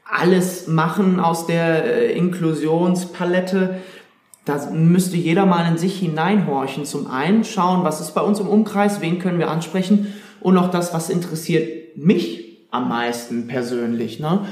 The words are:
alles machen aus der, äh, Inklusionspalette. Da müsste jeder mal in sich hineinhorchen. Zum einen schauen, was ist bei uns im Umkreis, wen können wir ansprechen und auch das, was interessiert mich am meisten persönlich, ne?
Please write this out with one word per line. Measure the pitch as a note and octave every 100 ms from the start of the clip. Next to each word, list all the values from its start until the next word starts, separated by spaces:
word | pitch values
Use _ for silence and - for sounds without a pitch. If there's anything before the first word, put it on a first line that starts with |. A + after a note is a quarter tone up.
| -
alles | - E3+ F#3 - - -
machen | D#3+ E3 F#3+ F#3+ F3+
aus | E3 E3+ -
der, | E3+ E3 D#3+
äh, | C3+ A#2 A#2+ -
Inklusionspalette. | F3 F3 E3 D3 D3+ E3 F3+ F3+ - - F3 F#3 F#3 F#3+ F#3 - - - - _ _ - -
Da | C#3+ B2+
müsste | D#3+ E3 F3+ F3+ E3+
jeder | D#3+ E3+ F#3+
mal | F3 E3+
in | D#3+
sich | F#3 F#3+
hineinhorchen. | F3 D#3 E3+ G#3 D#3 C#3 C3 - C#3+
Zum | C#3+ C3
einen | B2+ D#3 A3
schauen, | G#3+ - F3+ F#3
was | D#3+ D3+
ist | E3+
bei | -
uns | F3 G3+
im | F3+
Umkreis, | G#3+ G#3+ G3 G#3 G3+
wen | E3 F3+
können | F3+ F3
wir | D3
ansprechen | D#3+ - F#3+ F#3 G#3 G3+ - - -
und | F3+ F#3
auch | F3+
das, | F3 E3+
was | E3 -
interessiert | F3 - D#3+ - D#3+ D#3+ - - -
mich | D3+ - - - - - _
am | A#2+ B2
meisten | A#2 A#2+ A#2+ - A#2+ A#2
persönlich, | B2 A#2+ A#2+ A#2 A#2 A2+ -
ne? | D#3 F#3+ F#3+